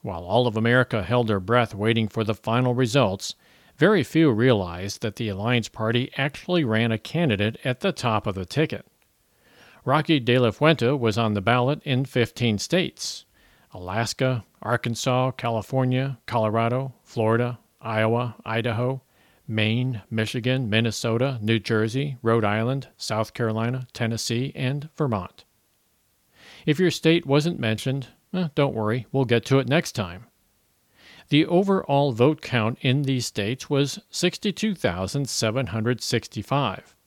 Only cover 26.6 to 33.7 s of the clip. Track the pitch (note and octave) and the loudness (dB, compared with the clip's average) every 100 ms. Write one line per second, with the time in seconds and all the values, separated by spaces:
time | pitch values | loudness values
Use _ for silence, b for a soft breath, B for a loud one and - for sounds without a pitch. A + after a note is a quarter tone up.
26.6 | - D3+ F3+ - D#3+ E3+ C#3 C#3 D#3 - | -2 2 0 2 2 2 2 2 2 -2
27.6 | A2+ A2 C3 C3+ B2+ _ _ F#3 E3+ - | -2 -2 -2 -4 -6 _ _ -4 -2 0
28.6 | C#3+ A2 G#2+ A#2+ G#2+ C3+ B2+ A#2 - C3+ | 0 0 -2 -2 -2 -2 2 0 4 2
29.6 | A#2+ D3+ - - F#2 F2+ - _ _ _ | 4 0 0 -6 -6 -8 -18 _ _ _
30.6 | _ _ _ B B B - D3 D#3 F3 | _ _ _ B B B 0 2 4 2
31.6 | G3 F#3+ - C#3 C#3+ A2+ C3 D3+ - B2 | 2 0 2 2 2 4 4 4 -2 0
32.6 | A2 B2+ C3+ C3+ C3+ C3 A#2 - G2+ C3 | 0 0 0 2 2 -2 -2 -4 -4 -4
33.6 | - | -2